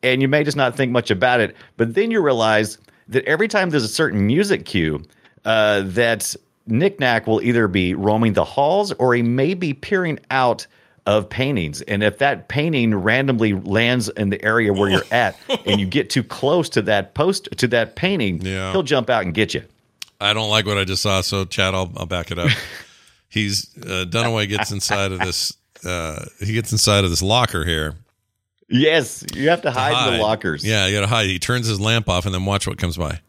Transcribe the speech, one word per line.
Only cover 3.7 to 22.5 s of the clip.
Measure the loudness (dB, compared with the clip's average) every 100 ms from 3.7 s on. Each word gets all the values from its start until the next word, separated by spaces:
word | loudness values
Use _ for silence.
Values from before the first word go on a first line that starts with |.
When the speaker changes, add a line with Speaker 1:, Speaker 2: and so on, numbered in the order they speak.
Speaker 1:
there's | 0
a | 0
certain | 0 0 2 2
music | 2 2 0
cue, | -2 -2 0 -2 -8 _ _ _
uh, | 0 2 4 2
that | 0 0 2 0 -4 -10 _ _ -2
Knick-Knack | 0 0 0 2 2 2
will | 0
either | 2 2 2
be | 2 0
roaming | 0 0 2 2
the | 2
halls | 0 0 2 2 -2
or | 0 2
he | 2
may | 2 2 0
be | 0 -4
peering | -6 -4 -2 -2 -6 _
out | 2 2 0 -6 _ _ _ 0
of | 0 0
paintings. | -4 -2 0 -2 -6
And | -4 0
if | 0 2
that | -2 -2 -4
painting | -2 0 2 2 2
randomly | 2 2 2 2 2
lands | 0 0 0 2 0 -2
in | -2 -2
the | 0
area | 0 2 2
where | 2 2
you're | 2 0
at | 0 0 -2 -6
Speaker 2:
<laughs> | -6 -4
Speaker 1:
and | -4
you | -2
get | -2 -2
too | -2
close | -4 -4 0 0 0
to | -2
that | 0 -2 -2
post, | -2 0 0 -6 -2
to | 0
that | 2 0
painting, | -2 -2 0 0 -2
Speaker 2:
Yeah. | -4 -4 -2
Speaker 1:
he'll | -2
jump | -2 -2 0
out | -2
and | 0
get | 0 0
you. | -2 -10 _ _ _ -20 _
Speaker 2:
I | 0
don't | 0 0
like | 0 0
what | -2
I |
just | -2 -2
saw, | 0 0
so | 0 -4
Chad, | -4 -2 -2
I'll, | 0 -4 -6
I'll | -6
back | -6 -6
it | -4
up. | -2